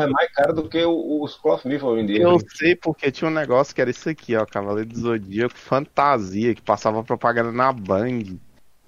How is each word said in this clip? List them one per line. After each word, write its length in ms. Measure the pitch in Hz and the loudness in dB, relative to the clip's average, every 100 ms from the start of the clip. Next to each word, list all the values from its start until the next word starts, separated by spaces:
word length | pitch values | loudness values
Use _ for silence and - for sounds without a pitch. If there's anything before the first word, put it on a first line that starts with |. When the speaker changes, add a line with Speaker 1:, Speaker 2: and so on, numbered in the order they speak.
Speaker 1:
É 60 | 147 | 0
mais 260 | 139 165 | 0 0
caro 220 | - 143 | 0 0
do 140 | 160 151 | 0 -4
que 120 | 165 | 0
o, 380 | 170 165 - 151 | 0 0 -2 -4
os 140 | 147 - | -4 -4
Cloth 280 | 156 165 127 | 0 0 -2
Myth 160 | 143 | -2
hoje 200 | 135 113 | 0 0
em 40 | 107 | 2
dia, 160 | 104 | 4
Speaker 2:
Eu 160 | 175 175 | 6 4
Speaker 1:
né? 60 | - | 2
Speaker 2:
sei, 200 | - 160 | -2 0
porque 380 | 180 170 151 143 | 0 -2 -2 -4
tinha 160 | - 160 | -2 -2
um 60 | |
negócio 400 | 156 139 123 139 | -2 0 2 2
que 60 | - | 0
era 100 | 123 | -2
isso 180 | 120 175 | -2 -6
aqui, 260 | 156 - | -8 -2
ó, 120 | 113 107 | -2 -2
Cavaleiro 420 | 104 101 104 113 | -4 -4 -4 -6
do 100 | 117 | -4
Zodíaco, 560 | 117 113 98 98 123 - | -2 -2 -4 -2 -2 -4
fantasia, 1000 | - 131 151 - 143 131 95 98 117 | -2 -2 0 2 2 2 0 0 0
que 80 | 107 | 0
passava 420 | - 101 117 110 | 0 0 2 -2
propaganda 480 | 117 120 123 120 117 | -2 -2 0 0 0
na 180 | 117 131 | 0 0
Band. 680 | 127 95 95 120 123 98 90 - _ - _ | -2 0 0 0 -4 -6 -12 -16 _ -20 _